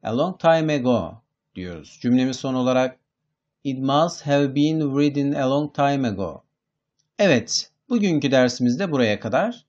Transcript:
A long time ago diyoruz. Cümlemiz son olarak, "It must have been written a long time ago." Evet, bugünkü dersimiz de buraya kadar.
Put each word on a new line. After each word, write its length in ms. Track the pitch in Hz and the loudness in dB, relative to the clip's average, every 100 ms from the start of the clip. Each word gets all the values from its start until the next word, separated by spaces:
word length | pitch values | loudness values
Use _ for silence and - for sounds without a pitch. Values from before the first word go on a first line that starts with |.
A 140 | - 113 | -4 -2
long 220 | 165 185 | -2 0
time 340 | 165 165 156 | 4 4 2
ago 480 | 147 123 120 82 104 _ _ _ - | 0 2 0 -2 -12 _ _ _ -12
diyoruz. 420 | 90 85 73 - | -12 -12 -16 -8
Cümlemiz 360 | 123 127 127 127 | 0 2 2 -4
son 160 | 135 | -6
olarak, 460 | 127 127 127 131 - _ _ _ _ _ _ | -2 0 0 0 -4 _ _ _ _ _ _
"It 160 | 143 131 | -8 -4
must 480 | 135 139 170 - 147 | 0 2 0 -2 -2
have 280 | 143 143 131 | 0 0 2
been 240 | 147 160 | 0 0
written 520 | 147 135 147 139 139 | -2 0 -2 0 -2
a 180 | 143 131 | 0 0
long 260 | 139 147 - | -2 -4 -2
time 320 | 143 139 127 | 0 0 -2
ago." 360 | 98 92 73 _ _ _ _ _ _ _ _ | -4 -6 -8 _ _ _ _ _ _ _ _
Evet, 520 | 202 131 - - - _ _ | 2 2 0 -6 -6 _ _
bugünkü 420 | 240 202 156 131 | 0 2 2 2
dersimiz 480 | 131 127 120 123 123 | 4 2 2 0 0
de 120 | 196 | -2
buraya 280 | 143 117 104 | 0 0 0
kadar. 460 | - 127 208 247 | -2 -2 -2 -6